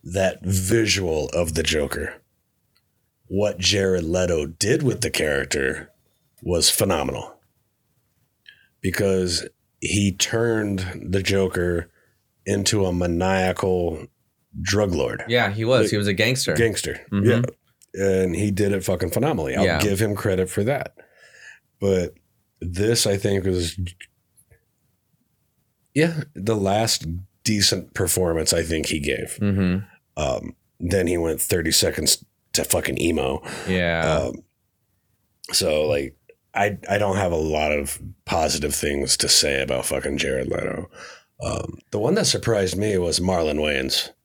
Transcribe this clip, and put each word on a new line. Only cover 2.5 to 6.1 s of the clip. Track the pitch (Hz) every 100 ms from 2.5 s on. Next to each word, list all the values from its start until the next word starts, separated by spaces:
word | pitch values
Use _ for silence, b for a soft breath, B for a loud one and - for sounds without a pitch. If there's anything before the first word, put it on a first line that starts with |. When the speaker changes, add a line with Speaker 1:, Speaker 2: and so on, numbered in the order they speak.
| _ _ _ _ _ _ _ _
Speaker 1:
what | 92 104 87
Jared | 92 104 95 92
Leto | 82 87 90 82 73
did | 82 98 147
with | 139 107
the | 82
character | - 78 71 65 73 67 - - _ _